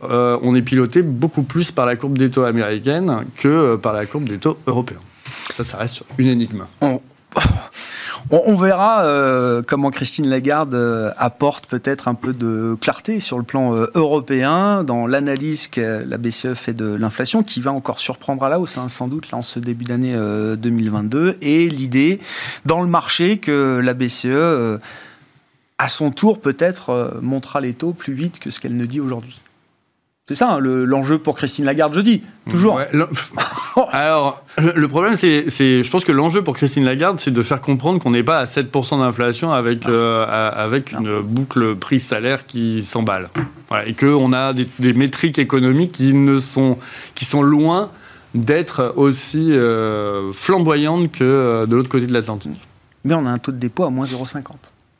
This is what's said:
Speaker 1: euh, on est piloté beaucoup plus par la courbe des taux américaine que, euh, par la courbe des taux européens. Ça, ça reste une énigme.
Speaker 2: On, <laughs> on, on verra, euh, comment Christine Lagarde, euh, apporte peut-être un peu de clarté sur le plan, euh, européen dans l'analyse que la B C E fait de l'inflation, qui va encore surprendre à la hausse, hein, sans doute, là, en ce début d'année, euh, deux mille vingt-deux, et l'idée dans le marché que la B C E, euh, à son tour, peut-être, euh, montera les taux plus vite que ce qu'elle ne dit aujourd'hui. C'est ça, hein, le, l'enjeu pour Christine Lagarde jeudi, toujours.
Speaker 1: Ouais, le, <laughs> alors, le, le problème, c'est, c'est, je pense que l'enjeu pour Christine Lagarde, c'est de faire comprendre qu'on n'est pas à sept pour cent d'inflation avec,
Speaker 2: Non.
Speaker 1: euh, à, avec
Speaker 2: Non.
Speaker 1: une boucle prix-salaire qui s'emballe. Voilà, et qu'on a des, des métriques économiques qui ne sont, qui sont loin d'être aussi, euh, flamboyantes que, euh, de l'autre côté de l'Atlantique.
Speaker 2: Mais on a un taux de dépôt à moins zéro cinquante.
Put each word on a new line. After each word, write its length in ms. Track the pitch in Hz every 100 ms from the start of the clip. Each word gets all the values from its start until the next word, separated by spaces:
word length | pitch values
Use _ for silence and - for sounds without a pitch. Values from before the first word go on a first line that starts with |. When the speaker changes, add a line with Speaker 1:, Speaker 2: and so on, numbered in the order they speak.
Speaker 1:
euh, 320 | 127 123 123 120
on 120 | 123
est 80 | 123
piloté 400 | 117 127 123 170
beaucoup 420 | 165 123 156 151
plus 260 | 131 165 170
par 140 | - 123
la 100 | 120
courbe 220 | 139 139
des 120 | 131
taux 120 | 131
américaine 840 | 123 113 104 107 123 156 185 113 123 -
que, 120 | 139
euh, 280 | 160 139 110
par 160 | 113
la 100 | 104
courbe 240 | 104 151 131
des 100 | 104
taux 200 | 156 156 -
européens. 340 | 120 123 87 - - - - - -
Ça, 80 |
ça 140 | 117 98
reste 240 | 117 - - 131
une 80 | 131
énigme. 380 | 120 113 107 92 -
Speaker 2:
On, 180 | 143 127 - _ _
<laughs> 60 | - - - - - - - - - -
on, 120 | 160
on 120 | 220 196
verra, 480 | 190 185 208 220
euh, 580 | 160 143 135 127 123 120 117
comment 240 | 139 139
Christine 380 | - 131 - 143
Lagarde, 460 | 131 135 147 147
euh, 360 | 123 120 113 107 -
apporte 500 | 120 - 147 - -
peut-être 380 | 123 135 139 127
un 80 |
peu 200 | 120 131
de 420 | 123 117 110 113 113
clarté 360 | - - - 220
sur 200 | - 123
le 60 |
plan, 300 | 120 135 127
euh, 120 | 113 117
européen 920 | 175 151 151 123 135 135 170 202 202
dans 220 | 151 120 117
l'analyse 640 | 139 143 135 151 151 -
que 360 | - 113 110 127
la 120 | 117
B 100 | 117
C 180 | - 127
E 60 |
fait 200 | 120 -
de 100 | 117
l'inflation, 580 | 107 104 110 - 131 226
qui 200 | 214 -
va 100 | 131
encore 260 | 139 135 117
surprendre 440 | - 123 - 135
à 60 | 135
la 100 | 170
hausse, 160 | 175 -
hein, 140 | 127
sans 180 | - 127
doute, 220 | 151 -
là, 80 | 120
en 40 |
ce 160 | 120 123
début 260 | 120 117 123
d'année, 260 | 123 127
euh, 400 | 117 104 107 107 110
deux 140 | 120
mille 200 | 117 107
vingt-deux, 460 | 104 107 135 180 190
et 300 | 147 156 170
l'idée 480 | 143 131 127 151 196 - - - - 139
dans 160 | 165
le 60 | 175
marché 500 | 170 - - 175 214
que 420 | - 143 135 127
la 120 | 127
B 140 | 127 123
C 200 | - 127
E, 40 |
euh, 440 | 139 170 147 117 107 - - - - _ _ _ _ _ -
à 100 | 127
son 220 | - 147
tour, 300 | 135 214 214
peut-être, 500 | 139 135 170 185 -
euh, 180 | 123 120 127
montera 380 | 123 135 123 147
les 120 | 131
taux 200 | 120 165
plus 200 | 170 -
vite 260 | 131 170 -
que 120 | -
ce 80 | -
qu'elle 160 | 131 120
ne 80 | 120
dit 140 | 139
aujourd'hui. 400 | 135 117 120 - _ _ _ _ _ _ _ _ -
C'est 80 | 143
ça, 160 | 240
hein, 60 | 156
le, 240 | 131 127
l'enjeu 340 | 127 139 135 156
pour 160 | 156
Christine 300 | 139 131 -
Lagarde 280 | 139 147 151
jeudi, 300 | 156 208 220 - - -
toujours. 280 | 175 214 135
Speaker 1:
Ouais, 100 | 143
le, 160 | 147 175 156 - - -
<laughs> 440 | - - 240 254
alors, 540 | 135 151 156 139 135 - -
le, 140 | 160 165
le 100 | 147
problème, 280 | 143 196 208
c'est, 300 | 180 147 151
c'est, 320 | 131 135 127
je 80 | 120
pense 140 | 185
que 80 | 180
l'enjeu 300 | 139 160 190
pour 140 | 175 123
Christine 280 | 139 139
Lagarde, 340 | 131 135 175 175
c'est 140 | 143
de 100 | 120
faire 180 | 113 135
comprendre 380 | 143 135 147 185
qu'on 140 | 127
n'est 100 | 120
pas 160 | 120 160
à 80 | 123
sept 240 | - 120
pour 160 | 143 120
cent 120 | 143
d'inflation 520 | 127 120 120 117 165
avec, 320 | 139 117 117
Speaker 2:
Non. 60 | 120
Speaker 1:
euh, 320 | 117 117 113 110
à, 180 | 110 107
avec 460 | 110 110 135 131
Speaker 2:
Non. 80 | 120
Speaker 1:
une 200 | 107 104
boucle 520 | 104 120 135 127 110
prix-salaire 720 | 101 - 135 - 110 120 135 -
qui 380 | 120 113 110
s'emballe. 440 | 98 117 110 95 90 - 131 - -
Voilà, 200 | 107 107
et 60 |
qu'on 380 | 113 139 147 131
a 200 | 127 135
des, 160 | 127 127 -
des 140 | 123
métriques 480 | 120 139 - 165 147
économiques 500 | 127 135 127 139 180
qui 220 | 170 135
ne 240 | 139 139 139
sont, 400 | 131 135 135 123 - - - -
qui 80 |
sont 180 | - 147
loin 480 | 143 147 160 180 208 - - - - 120
d'être 580 | 117 156 170 - 127
aussi, 540 | 135 139 131 - 151 160
euh, 840 | 139 120 113 110 107 104 101 98
flamboyantes 800 | 98 - 190 165 147 151 170 170
que, 140 | -
euh, 420 | 131 135 123 113 113
de 80 |
l'autre 140 | 117 127
côté 160 | 135 123
de 60 |
l'Atlantique. 480 | 120 107 104 76 - - _ _ _
Speaker 2:
Mais 120 | 139
on 120 | 165 131
a 40 |
un 80 | 120
taux 120 | 139
de 60 | 127
dépôt 260 | 123 -
à 80 | 127
moins 160 | 127 135
zéro 180 | 127
cinquante. 480 | 131 143 131 - - _ _